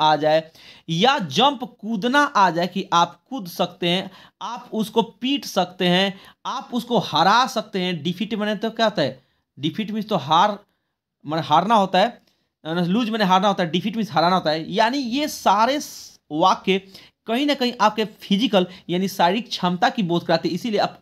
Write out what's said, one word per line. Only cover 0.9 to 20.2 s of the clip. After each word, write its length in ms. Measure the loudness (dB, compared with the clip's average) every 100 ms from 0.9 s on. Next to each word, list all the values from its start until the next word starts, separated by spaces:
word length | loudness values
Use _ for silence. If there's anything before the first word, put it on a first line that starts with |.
या 280 | 0 2 2
जंप 460 | -2 2 2 0 -10 _
कूदना 420 | -8 -4 0 2
आ 280 | 2 4 2
जाए 160 | 2 -2
कि 220 | -4 0
आप 280 | 2 0 -4 -14
कूद 180 | -12 -8
सकते 400 | -6 -6 -4 -2
हैं, 220 | -2 -4 -16 -20 -12
आप 280 | -10 -10 -8
उसको 300 | -6 -2 0
पीट 420 | -2 -2 -4 -4
सकते 440 | -4 -4 -2 -2 0
हैं, 320 | 2 0 -4 -18 _ -10
आप 240 | -10 -6
उसको 260 | -6 -2 -2
हरा 480 | 0 2 4 4 2
सकते 340 | -2 -6 -4
हैं। 220 | -4 -4
डिफीट 320 | -4 -4 -4
माने 200 | -4 -4 -4
तो 140 | -4
क्या 160 | 0 0
होता 160 | 0
है? 180 | -4 -4 _ _ _ -8
डिफीट 320 | -6 -6 -6
मीन्स 180 | -6 -4
तो 80 | -4
हार, 420 | 2 4 4 0 _ _ _ _ _ _
माने 180 | -6 -4
हारना 320 | 2 2 4
होता 240 | 2 4 2
है, 240 | 0 -2 _ _ _ _
लूज 460 | -6 -2 0 0 0
माने 140 | 0
हारना 240 | 2 4 2
होता 140 | 0
है, 80 | 0
डिफीट 260 | -2 -2 -4
मीन्स 160 | -2
हराना 220 | 0 2
होता 160 | 2 0
है। 220 | -2 -2
यानी 260 | 0 0 0
ये 300 | -4 -4 -4
सारे 520 | -2 2 2 2 0
स-, 380 | -6 -16 -20 _ -8
वाक्य 500 | 2 2 2 0 -2 -4 -20 -20 _ -6
कहीं 200 | -2 0
ना 80 |
कहीं 180 | 0 -2 2
आपके 240 | 0 0
फिजिकल 640 | -6 -6 -2 0 2 2 0 -6 -6
यानी 180 | -4 -2
शारीरिक 400 | 0 2 0 -4
क्षमता 400 | -4 -2 0 0
की 140 | 0
बोध 220 | -2 -2